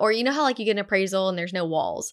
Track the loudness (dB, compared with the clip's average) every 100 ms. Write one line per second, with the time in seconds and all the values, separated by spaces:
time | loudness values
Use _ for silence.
0 | 2 2 2 2 0 0 0 0 0 0
1 | 2 0 0 -2 -4 -4 -2 0 -2 -4
2 | -8